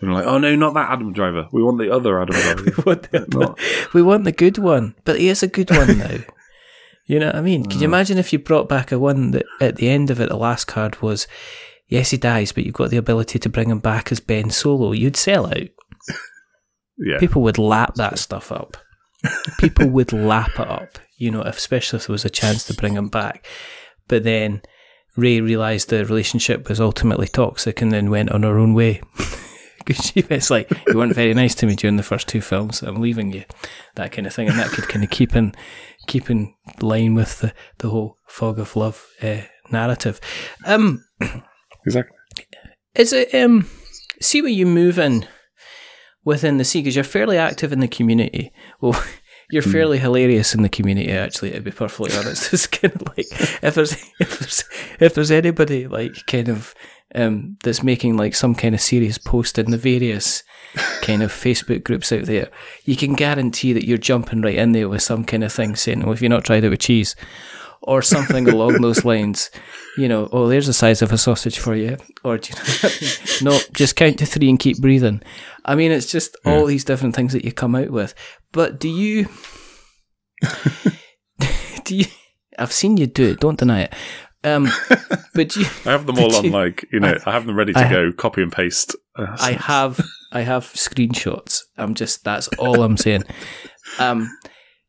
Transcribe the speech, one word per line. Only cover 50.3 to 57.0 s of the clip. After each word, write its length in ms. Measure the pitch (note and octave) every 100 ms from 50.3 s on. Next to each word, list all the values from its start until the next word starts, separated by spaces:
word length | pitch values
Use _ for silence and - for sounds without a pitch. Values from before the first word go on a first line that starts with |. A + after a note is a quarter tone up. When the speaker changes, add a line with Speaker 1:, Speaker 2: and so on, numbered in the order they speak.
| A2 - A2
Speaker 2:
in 60 |
the 80 | G2+
community, 420 | - G2+ G2 -
actually, 400 | F#2+ - - G2
to 100 | -
be 100 | G#2
perfectly 440 | - G#2+ - G#2 G#2
honest. 360 | A2+ - -
<laughs> 0 |
It's 140 | F#3 -
kinda 300 | - F#3+ - - -
like, 100 | - - - -
if 140 | D3+ D#3
there's, 180 | D3+ D#3 - -
if 200 | - -
there's, 240 | C3+ - - - - -
if 140 | E3
there's 180 | D3+ D3+
anybody, 560 | D#3 E3+ E3 D3 C3+ C3
like, 260 | A2 A#2 - -
kind 200 | A#2+ A#2
of, 260 | A2 - - - -